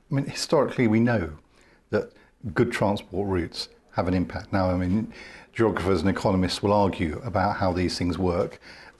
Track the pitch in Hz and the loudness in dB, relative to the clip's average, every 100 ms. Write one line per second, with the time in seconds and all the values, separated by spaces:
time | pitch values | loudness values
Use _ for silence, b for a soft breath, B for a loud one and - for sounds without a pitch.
0 | - 139 147 - - 156 120 - 113 113 | -4 -4 -4 -6 0 2 2 2 4 4
1 | 120 113 80 76 b b b b _ 107 | 4 2 -2 -10 b b b b _ -2
2 | - b b _ 113 - 120 - 104 101 | -2 b b _ -4 0 0 2 0 0
3 | - 90 101 92 - - - - _ - | -4 -4 -2 -2 -2 -8 -12 -16 _ -4
4 | 92 90 82 87 - 98 92 90 90 107 | 0 0 0 -6 -2 0 2 0 0 0
5 | - B B B B - 110 90 90 87 | -2 B B B B 0 2 2 0 2
6 | 95 90 117 92 87 - 101 104 98 - | 2 0 2 2 0 0 2 4 2 0
7 | 82 76 107 95 101 104 95 87 87 - | -4 -4 -4 -2 0 0 0 0 -2 -2
8 | 90 85 90 87 - - B B B | -4 0 0 0 -4 -8 B B B